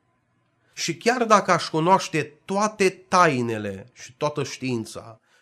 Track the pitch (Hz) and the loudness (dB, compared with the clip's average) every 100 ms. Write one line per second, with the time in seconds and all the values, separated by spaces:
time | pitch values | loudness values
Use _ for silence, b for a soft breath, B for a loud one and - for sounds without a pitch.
0 | _ _ _ _ _ _ _ - - - | _ _ _ _ _ _ _ -8 -8 -2
1 | 226 254 226 202 190 170 - 160 170 185 | -2 0 4 4 6 0 0 -2 2 2
2 | - 190 - - - 196 208 214 185 185 | 2 -4 -4 -10 -6 -2 -2 0 0 0
3 | _ 180 170 123 117 107 104 95 110 - | _ 2 4 2 -2 -4 -8 -10 -16 -20
4 | - _ 147 151 139 - 131 117 107 - | -20 _ -6 -4 -8 -8 -6 -6 -8 -14
5 | 110 113 _ _ | -18 -20 _ _